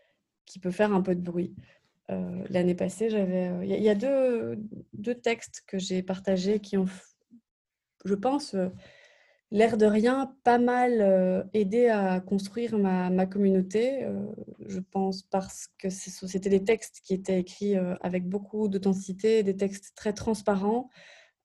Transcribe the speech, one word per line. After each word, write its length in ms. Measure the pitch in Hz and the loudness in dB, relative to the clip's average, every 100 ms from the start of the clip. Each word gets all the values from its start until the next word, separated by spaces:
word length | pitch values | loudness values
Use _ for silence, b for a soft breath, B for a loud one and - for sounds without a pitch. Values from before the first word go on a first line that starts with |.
| _ _ _ _ | _ _ _ _
qui 140 | - 190 | -20 -10
peut 140 | 180 | -4
faire 200 | 180 208 | 0 2
un 80 | 190 | 2
peu 120 | 190 | 0
de 60 | 180 | -2
bruit. 340 | 175 175 - - b b b b - | -4 -4 -6 -8 b b b b -10
Euh, 340 | 190 180 180 - | -8 -6 -8 -4
l'année 260 | 185 180 | 0 2
passée, 360 | 175 185 185 226 | 0 -2 -2 -2
j'avais, 380 | 214 185 185 180 | 0 0 0 -2
euh, 160 | 180 | -4
il 60 | 196 | -2
y 40 | |
a, 20 | 190 | 2
il 60 | |
y 60 | 214 | 2
a 40 | |
deux, 640 | 202 262 269 254 233 233 226 214 - - | 2 2 2 2 0 -4 -8 -10 -14 -16
deux 200 | - 220 | -10 -6
textes 480 | 240 233 233 - - - | -4 -2 -2 -6 -20 -8
que 120 | 196 | -6
j'ai 240 | 185 185 | -2 -4
partagés 560 | 185 185 196 185 190 214 | -2 -4 0 0 2 -2
qui 180 | - 196 | 0 0
ont, 80 | 185 | 0
f-, 280 | 185 - _ _ 233 _ _ _ _ _ _ 185 | -4 -20 _ _ -20 _ _ _ _ _ _ -4
je 80 | |
pense, 400 | 202 254 285 - | -2 0 -2 -2
euh, 140 | 196 185 - b b b b b b - | -4 -4 -6 b b b b b b -2
l'air 260 | 208 226 208 | 2 4 6
de 80 | |
rien, 500 | 214 214 233 269 262 - | 4 4 4 2 -2 -2
pas 160 | 240 240 | 4 4
mal, 420 | 247 247 247 233 | 4 4 2 4
euh, 400 | 196 190 185 185 196 | 6 6 4 0 0
aidé 360 | 214 196 233 240 | 0 2 4 4
à 320 | 208 190 185 | 4 2 0
construire 580 | 185 196 196 233 233 220 | 0 -2 -2 -6 -2 0
ma, 320 | 196 185 180 | 2 2 0
ma 160 | 185 190 | 0 0
communauté. 760 | 202 196 190 185 214 247 269 | 2 4 4 2 0 0 -2
Euh, 220 | 220 196 208 - 208 - 202 | -4 -6 -8 -10 -16 -16 -12
je 140 | 190 | -10
pense 420 | 185 196 190 190 | -6 -2 -2 -4
parce 460 | - 190 190 - - _ | -4 -4 -4 -12 -18 _
que 120 | 190 | -8
ce 200 | 190 190 | -8 -12
sont, 160 | - 185 | -14 -8
c'était 220 | 190 190 | -4 2
des 160 | 196 | 2
textes 360 | 196 226 - - | 2 0 -2 -14
qui 80 | - | -6
étaient 260 | 190 190 185 | -4 0 -2
écrits, 380 | 180 - 202 196 | -2 -4 0 0
euh, 180 | 180 185 | 0 -4
avec 260 | 185 180 180 | -4 -4 -4
beaucoup 420 | 202 202 214 214 | -6 -6 -4 -2
d'authenticité, 760 | 196 196 190 196 185 220 226 | 0 0 0 -4 -2 2 2
des 140 | 196 190 | 2 0
textes 360 | 196 196 - | -2 -4 -16
très 200 | - 214 | -8 -6
transparents, 760 | 208 226 214 214 190 202 240 269 b b b b b | -4 -2 -2 0 0 2 -2 -4 b b b b b